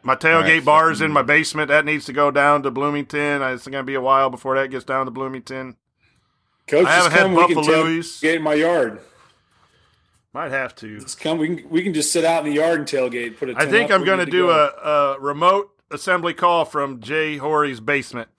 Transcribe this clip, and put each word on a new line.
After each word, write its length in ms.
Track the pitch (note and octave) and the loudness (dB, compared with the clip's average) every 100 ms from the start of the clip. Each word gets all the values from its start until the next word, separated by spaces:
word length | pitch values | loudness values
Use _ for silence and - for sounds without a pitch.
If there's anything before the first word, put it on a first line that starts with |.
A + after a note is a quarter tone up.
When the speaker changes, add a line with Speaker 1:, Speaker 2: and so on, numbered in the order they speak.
Speaker 1:
My 100 | B2 | -2
Speaker 2:
All 60 | C3 | 0
Speaker 1:
tailgate 240 | D#3+ E3 | 2 4
Speaker 2:
right, 220 | D#3+ D#3+ C#3 | 4 2 6
Speaker 1:
bar 260 | D3+ D#3+ | 4 4
is 100 | D3+ | 0
in 60 | D#3 | 0
Speaker 2:
fucking 60 | |
Speaker 1:
my 80 | D3 | 0
basement. 440 | B2+ D3+ D#3 D3+ D3 | 2 2 2 -4 0
That 140 | D3 | 2
needs 220 | D3 D3+ C#3+ | 2 -4 -4
to 80 | |
go 160 | C3+ D3 | 0 0
down 320 | C#3 C#3+ D3 | 2 2 2
to 80 | C#3 | 0
Bloomington. 680 | B2+ D3 D3 C#3 D3 D3 C#3+ | -2 -4 -4 -6 -4 -2 -2
It's 260 | C3 B2+ - | -4 -6 -10
gonna 160 | C#3 | -10
be 120 | C3 C3+ | -6 -4
a 60 | |
while 280 | B2+ C3+ C3+ | 2 2 2
before 260 | B2 C3 C3 | -2 -4 -2
that 140 | C3+ | -2
gets 160 | C3 A#2 | -8 -6
down 200 | C3+ C3 | -6 -4
to 60 | |
Bloomington. 680 | B2 C3+ C3 A#2 C3 C3 A#2+ _ _ _ _ _ _ _ _ - | -8 -10 -10 -12 -14 -14 -18 _ _ _ _ _ _ _ _ -2
Speaker 3:
Coach, 180 | D3 F3 | 2 4
Speaker 1:
I 40 | |
haven't 200 | E3+ E3+ | 4 4
Speaker 3:
just 40 | E3+ | 4
Speaker 1:
had 60 | |
Speaker 3:
come, 100 | F#3+ E3+ | 4 4
we 100 | F3 | 4
can 80 | E3 | 2
Speaker 1:
Buffalo's. 520 | D3+ D#3+ D#3+ E3 E3 - | 2 2 2 -2 -6 -4
Speaker 3:
tailgate 140 | D#3 E3 | -2 -2
in 40 | |
my 120 | D3+ D3+ | 0 0
yard. 440 | D#3+ F3 A#2 G2+ - _ _ _ _ _ _ _ _ _ _ _ _ | 2 0 -2 -6 -20 _ _ _ _ _ _ _ _ _ _ _ _
Speaker 1:
Might 180 | C#3 D#3 | -12 -6
have 240 | C3+ B2+ - | -6 -6 -10
to. 240 | A2 G#2 | -16 -14
Speaker 3:
Just 200 | C3+ - | -14 -8
come, 180 | D#3 E3 | -4 -2
we 180 | D#3+ E3+ | -2 -4
can, 140 | - | -2
we 140 | E3 | -2
can 100 | F#3 | 0
just 180 | D#3 C#3+ | -2 0
sit 140 | E3+ D#3+ | 0 2
out 200 | E3 D3+ | 0 0
in 60 | |
the 80 | D3 | 0
yard 200 | E3 E3 | 2 0
and 80 | C#3+ | -2
tailgate, 500 | C#3 B2+ A#2+ A#2 A2 | -2 -2 -4 -8 -8
put 120 | C3 | -8
a 40 | |
Speaker 1:
I 60 | A#2+ | -2
Speaker 3:
tent 100 | D3+ | 2
Speaker 1:
think 140 | G#3 A#3 | 2 4
Speaker 3:
up, 40 | F#3+ | 2
Speaker 1:
I'm 60 | |
Speaker 3:
we're 40 | E3+ | 2
Speaker 1:
gonna 180 | F#3+ E3+ | 0 0
Speaker 3:
good 60 | |
to 60 | F3+ | 2
Speaker 1:
do 100 | F3 | 4
Speaker 3:
go. 240 | D#3+ D3 - | 4 2 0
Speaker 1:
a, 60 | D3+ D3 C#3+ C#3 | -2 2 2 -2
a 40 | |
remote 520 | C3+ C#3+ F3 G3 G3+ _ _ | -6 0 2 2 -2 _ _
assembly 420 | D3 - F3+ E3+ | -10 -2 -2 -2
call 320 | E3 F3+ E3+ D3+ | 0 2 2 0
from 340 | D3 C#3 B2+ | -2 -4 -8
Jay 360 | A2 D#3 D3+ D3 | -6 -4 -2 -4
Horry's 420 | C#3+ D#3 D3 A#2+ | -2 0 0 -4
basement. 500 | A2 C#3+ - B2 A2+ | -2 -2 -2 -12 -14